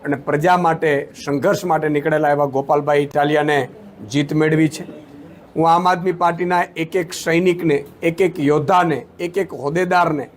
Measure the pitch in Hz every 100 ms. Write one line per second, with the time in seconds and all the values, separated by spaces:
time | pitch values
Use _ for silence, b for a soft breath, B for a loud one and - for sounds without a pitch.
0 | - 139 - 147 175 180 170 160 160 139
1 | - - - 143 151 202 185 160 156 147
2 | 151 151 151 143 143 135 135 147 143 147
3 | 143 147 147 151 151 147 123 - - -
4 | 107 127 143 151 156 156 156 - 180 -
5 | - - - - - - 165 170 180 180
6 | 185 175 175 170 180 175 180 - 160 190
7 | 170 - - 165 180 175 170 143 143 -
8 | 170 165 185 160 143 147 139 185 170 135
9 | - - 175 185 190 123 135 160 180 180
10 | 165 151 120